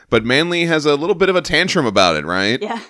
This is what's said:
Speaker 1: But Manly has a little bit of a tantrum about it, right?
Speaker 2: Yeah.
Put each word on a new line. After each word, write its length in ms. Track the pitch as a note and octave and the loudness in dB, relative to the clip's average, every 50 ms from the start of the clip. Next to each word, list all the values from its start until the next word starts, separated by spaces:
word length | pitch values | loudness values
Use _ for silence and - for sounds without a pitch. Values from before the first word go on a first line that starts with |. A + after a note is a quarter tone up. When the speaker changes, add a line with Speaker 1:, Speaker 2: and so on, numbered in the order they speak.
| _ - | _ -2
Speaker 1:
But 140 | - A2+ G#2+ | -2 0 0
Manly 400 | A#2 B2+ C#3+ E3 F3 F3 E3+ E3+ E3+ | 2 0 0 0 0 -2 -2 0 0
has 180 | E3 D#3 C#3+ | 0 0 2
a 100 | D3+ D3 | 2 0
little 200 | C#3+ D#3 F3+ G#3 | 0 0 0 0
bit 120 | E3 F#3+ F3+ | 0 2 0
of 80 | F#3 | 0
a 60 | F3+ | 0
tantrum 440 | D3+ - F3 D3+ F3+ F#3 - F3+ C#3 | -2 0 0 0 0 0 0 0 0
about 300 | A2+ G2 G2+ F#2+ F2 E2 | 0 2 2 4 4 2
it, 80 | D2+ D2 | 0 -2
right? 360 | D#2 F2+ F#2+ F#2+ G#2 A#2 C3 | -2 -2 0 0 0 -2 -2
Speaker 2:
Yeah. 180 | E3 G#3+ - A#3 - - | -4 -6 -8 -10 -12 -14